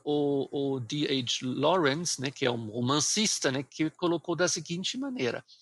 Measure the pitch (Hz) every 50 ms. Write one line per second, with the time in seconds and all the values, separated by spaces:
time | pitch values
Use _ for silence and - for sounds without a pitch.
0 | - 147 147 147 143 143 143 139 135 - - 143 139 139 135 131 120 110 151 147
1 | 147 - 139 131 123 123 - - 131 127 123 131 139 151 180 190 160 135 135 165
2 | 175 - - - 127 143 139 - 135 123 120 117 113 104 104 120 120 123 143 151
3 | 139 - - 214 220 190 - - - 143 127 139 143 - - - 156 156 - -
4 | 180 170 170 160 - - 170 151 180 170 - 185 156 - 170 175 185 - - 254
5 | 277 277 254 247 127 117 113 120 - - - -